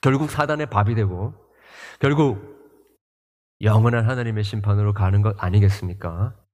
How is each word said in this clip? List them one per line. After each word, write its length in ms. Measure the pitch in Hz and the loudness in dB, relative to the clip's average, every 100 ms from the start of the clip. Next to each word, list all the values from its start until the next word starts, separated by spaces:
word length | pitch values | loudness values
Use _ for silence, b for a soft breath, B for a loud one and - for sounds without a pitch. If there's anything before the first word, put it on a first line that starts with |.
결국 280 | 139 135 151 | 2 2 -2
사단의 400 | - 143 151 151 | -2 -2 -2 -2
밥이 260 | 104 104 113 | 0 0 0
되고 380 | 101 90 104 - _ B B B B B | -2 -2 -8 -10 _ B B B B B
결국 420 | 139 147 147 101 - - - _ _ _ _ _ _ _ _ _ | 0 2 0 0 -10 -20 -20 _ _ _ _ _ _ _ _ _
영원한 480 | 107 107 113 120 113 | 2 4 4 2 0
하나님의 340 | 127 117 110 | -2 -4 -4
심판으로 500 | 104 110 104 101 104 | -4 -4 0 2 2
가는 280 | 101 95 101 | 2 2 2
것 140 | 104 104 | 2 0
아니겠습니까? 920 | 92 101 101 98 90 90 85 82 117 127 _ | 0 4 4 2 -6 -8 -8 -4 -6 -6 _